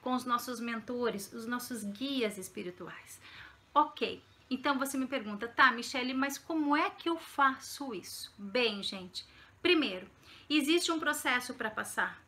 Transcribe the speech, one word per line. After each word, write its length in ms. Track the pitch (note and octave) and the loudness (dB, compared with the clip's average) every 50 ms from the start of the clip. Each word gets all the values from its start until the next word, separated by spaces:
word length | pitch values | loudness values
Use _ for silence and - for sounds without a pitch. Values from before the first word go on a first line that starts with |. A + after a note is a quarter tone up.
com 120 | - B3+ B3+ | -2 0 -2
os 100 | B3 B3 | 0 0
nossos 360 | B3+ A#3+ A#3+ A#3+ - B3 A3 | 2 0 0 0 -2 -6 -4
mentores, 720 | A#3 A#3+ A#3 A3+ G#3+ - B3 B3 B3 A3+ G3 G3 G3+ - - | -4 -4 -4 -6 -4 -4 -2 0 0 0 0 -2 -6 -8 -10
os 140 | A#3 A3+ | -10 -6
nossos 360 | A3+ B3 A#3+ - - C4 A3 G3+ | -4 -4 -4 -4 -6 -8 -6 -6
guias 540 | G3+ G3+ - C4 C#4 C#4 C4 A3+ G#3+ G3+ | -6 -6 -6 -4 -2 0 0 0 0 -2
espirituais. 800 | G3 F#3 - - G#3+ G3 F3+ F3+ - F3+ D#3+ - - - - - - - - - - - - - - _ _ _ | -4 -10 -10 -10 -8 -10 -10 -10 -10 -14 -14 -14 -16 -16 -18 -20 -20 -20 -20 -18 -18 -18 -20 -20 -20 _ _ _
Ok, 480 | C#4+ D4+ D4+ - - A#3+ G3 - - - - - _ - _ | 6 6 6 2 -4 -4 -4 -4 -8 -12 -20 -20 _ -6 _
então 260 | B3+ C4 B3+ D4 C#4+ | -4 0 2 0 2
você 220 | C4 C#4 C4+ - C4+ | 2 0 -2 -2 -2
me 80 | C4 | -2
pergunta, 400 | B3 C#4 C4 G#3+ G#3 G#3 G3+ A#3 | -2 -2 -4 -4 -4 -6 -6 -6
"Tá, 240 | A#3 - - C#4+ B3+ | -6 6 6 8 8
Michele, 420 | A#3 A#3 A#3 - - B3+ B3 B3+ C4 | 8 4 -4 -4 -2 -2 -2 0 0
mas 240 | C4 C4+ C#4 C#4 | 0 0 0 -2
como 400 | - - - E4+ D#4+ D4+ C#4+ D4 | -6 -6 -2 0 0 4 4 4
é 140 | D4+ F4 G4+ | 4 4 0
que 180 | - - - E4+ | -2 -4 -2 -2
eu 80 | E4+ | -2
faço 800 | E4 - - - - C#4 C4+ C4 - - - - - C#4+ C4+ A3 | -2 -4 -8 2 4 4 4 4 2 -8 -12 -10 -8 -8 -8 -8
isso?" 360 | F3 - - - - - - - | -8 -10 -10 -12 -12 -12 -14 -14
Bem, 460 | - G3+ G3+ F#3+ B3+ B3 A3+ G#3 G3+ F#3 | -14 -14 -2 0 2 2 2 0 -2 -6
gente, 420 | - - F#3+ F3+ F#3 - - - - - - - - - _ - | -6 -6 -8 -10 -10 -12 -14 -14 -14 -20 -20 -20 -20 -20 _ 2
primeiro, 440 | F4 F4+ D#4+ C#4 G#3+ F#3 F#3 G3 - - - - - - - - | 4 4 4 4 2 -2 -6 -10 -12 -20 -20 -20 -20 -20 -20 -6
existe 440 | _ D4 D4+ C4 C#4 E4 F4 F4 - | _ 2 2 4 6 4 4 4 2
um 80 | E4 D#4 | 0 2
processo 560 | D#4+ D4 D4 D4 - D4 B3 B3 B3 - B3 | 2 0 -2 0 0 2 2 2 0 -4 -6
pra 160 | - A#3 G#3+ | -4 -4 -4
passar 500 | A3 - G#3+ - - - F#3+ F3+ - - - | -4 -4 -6 -4 -2 -2 -2 -2 -2 -10 -20